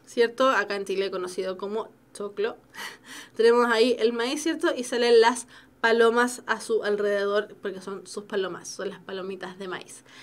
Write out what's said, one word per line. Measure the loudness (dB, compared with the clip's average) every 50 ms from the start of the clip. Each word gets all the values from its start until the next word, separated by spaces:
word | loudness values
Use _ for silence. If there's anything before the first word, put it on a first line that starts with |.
| _
¿cierto? | -8 0 2 2 2 2 2 2 4
Acá | 4 2 0 -2 -4
en | -6 -4
Chile | -4 -4 -4 -4 -4
conocido | -4 -6 -6 -6 -6 -6 -6 -6 -6
como | -8 -8 -6 -6 -6 -8 -8 _ _ _ _ -14
choclo. | -12 -12 -10 -6 -4 -4 -4 -4 -8 _ _ -18 -16 -14 -14 -16
<laughs> | -18 _ -20 -18 -18 -20 -12 _
Tenemos | 4 6 6 6 6 4
ahí | 4 4 4 4 4 4 2
el | 2 0 0
maíz, | 0 -2 -2 -2 -2 -2
¿cierto? | -2 -2 0 0 -2 -2
Y | -2 -6
salen | -4 -2 0 4 6 6 8
las | 8 6 4 0 -8 -14 -18 -20 -20 _ _ 0
palomas | 2 2 4 6 6 4 6 4 2 2 0 -6 -6
a | -6 -6 -6
su | -4 -2 -2 -2 0
alrededor, | 0 -2 0 0 0 0 0 0 0 0 0 -2 -2 -10 -12
porque | -10 -10 -10 -10
son | -12 -12 -12 -12 -14
sus | -12 -14 -14 -12
palomas, | -6 -4 -4 -4 -4 -6 -10 -12 -14
son | -12 -10 -10 -10
las | -10 -12
palomitas | -14 -12 -10 -10 -10 -10 -10 -12 -12 -14 -14 -12
de | -12 -10
maíz. | -10 -12 -12 -16 -20 -20 _ -20 -20 -20